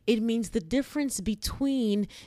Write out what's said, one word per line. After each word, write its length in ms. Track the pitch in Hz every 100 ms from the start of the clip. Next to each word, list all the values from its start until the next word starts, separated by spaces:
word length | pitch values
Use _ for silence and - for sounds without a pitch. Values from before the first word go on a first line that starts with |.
| -
It 160 | 226
means 280 | 226 226 202
the 100 | 226
difference 600 | 160 247 269 302 277 -
between 880 | 185 208 - - 277 269 220 208 202 -